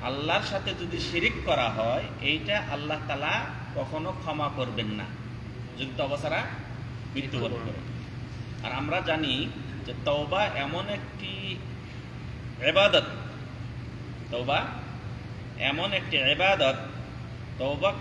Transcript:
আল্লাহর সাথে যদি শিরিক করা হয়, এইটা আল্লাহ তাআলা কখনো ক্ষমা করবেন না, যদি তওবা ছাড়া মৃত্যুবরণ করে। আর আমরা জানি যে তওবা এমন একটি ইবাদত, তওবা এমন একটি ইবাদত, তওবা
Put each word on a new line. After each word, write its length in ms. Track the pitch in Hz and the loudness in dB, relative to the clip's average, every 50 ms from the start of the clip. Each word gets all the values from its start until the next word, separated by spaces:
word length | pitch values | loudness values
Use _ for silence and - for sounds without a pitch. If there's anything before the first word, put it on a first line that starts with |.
| - | -2
আল্লাহর 400 | 123 131 143 147 156 170 208 202 | -2 -2 0 2 4 4 4 2
সাথে 300 | - 208 190 185 202 180 - | 2 -2 -2 -2 -2 -4 -2
যদি 200 | 175 170 175 170 | -4 -4 -2 -2
শিরিক 340 | - 139 - 170 170 - - - - | -2 0 2 2 2 2 2 0 2
করা 240 | 190 156 139 123 113 | 2 4 4 4 2
হয়, 340 | 104 107 110 117 123 151 - - - - | 2 2 2 4 2 2 0 -2 -6 -2
এইটা 420 | 131 139 151 156 - - 208 208 - 123 | 0 2 2 2 2 0 0 0 0 -2
আল্লাহ 280 | 143 143 147 151 156 151 - | -4 -2 -2 -2 -2 -2 -2
তাআলা 380 | - 147 139 143 156 190 226 240 - - - - - - | -4 -2 -2 0 0 0 0 -2 -4 -6 -8 -8 -6 -4
কখনো 360 | 139 135 123 156 156 165 185 | -4 -2 -2 -2 -2 -2 -2
ক্ষমা 380 | 180 - - 160 151 151 147 143 127 | -4 -4 -2 -2 0 0 0 0 0
করবেন 320 | 123 127 120 110 110 113 | 0 -2 0 0 -2 -2
না, 160 | 104 104 104 95 - - - - - - - - - - - - - - - | -2 -2 -2 -4 -6 -6 -8 -8 -8 -8 -8 -8 -8 -8 -8 -8 -8 -6 -6
যদি 100 | 135 131 - | -6 -4 -2
তওবা 200 | 135 147 135 143 | -2 0 0 0
ছাড়া 260 | 139 - 151 156 190 233 - - - - - - - - - - - - - - | -2 0 0 0 0 -2 -2 -6 -8 -8 -8 -8 -8 -8 -8 -8 -8 -8 -4 -4
মৃত্যুবরণ 340 | 139 135 131 131 127 120 117 | -4 -2 -2 0 0 0 0
করে। 500 | 120 117 113 104 - - - - - - - - - - - - - - - - - - - | -2 -2 -4 -4 -4 -4 -6 -6 -6 -6 -8 -8 -8 -8 -8 -8 -8 -8 -8 -8 -8 -6 -4
আর 40 | 113 | -4
আমরা 300 | 123 131 143 147 160 185 | -2 -2 0 0 0 0
জানি 480 | 175 165 156 156 156 139 127 131 156 - - - - - - - - | 2 2 2 2 4 2 2 2 0 -2 -4 -6 -8 -6 -6 -6 -6
যে 80 | 123 - - - | -6 -6 -2 2
তওবা 400 | 151 147 147 147 143 170 196 208 | 4 4 4 4 2 4 4 4
এমন 440 | 196 - 139 139 139 160 175 190 202 | 2 2 -2 -2 -2 -2 -2 -2 -2
একটি 680 | 208 196 - - - - 202 190 190 190 196 196 185 - - - - - - - - - - - - - - - - - - - - - 127 | -4 -4 -4 -8 -8 -8 -6 -6 -6 -4 -4 -4 -4 -4 -6 -8 -8 -8 -10 -10 -10 -10 -10 -10 -10 -8 -8 -8 -8 -6 -8 -8 -6 2 2
ইবাদত, 360 | 143 165 190 202 202 185 156 131 - - - - - - - - - - - - - - - - - - - - - - - - - | 6 8 8 8 10 8 6 6 4 -4 -6 -6 -6 -8 -8 -8 -8 -8 -8 -8 -8 -6 -8 -8 -8 -8 -8 -8 -8 -8 -8 -6 -4
তওবা 340 | 117 120 123 131 143 170 - - - - - - - - - - - - - - - - - - - - | -2 -2 2 4 4 4 2 0 -4 -6 -8 -8 -8 -8 -8 -8 -8 -6 -8 -8 -8 -8 -8 -8 -4 0
এমন 340 | 117 131 139 156 180 202 202 | 2 2 2 2 2 2 2
একটি 240 | 185 160 - 165 | 0 0 2 2
ইবাদত, 580 | 143 131 135 147 156 180 196 196 175 135 131 131 - - - - - - - - - - - - - - - - - | 4 6 6 6 8 8 8 8 8 8 6 6 4 -2 -6 -6 -8 -8 -8 -8 -8 -8 -8 -8 -8 -8 -8 -4 0
তওবা 340 | 127 135 147 143 180 196 196 - | 0 0 2 4 4 4 4 4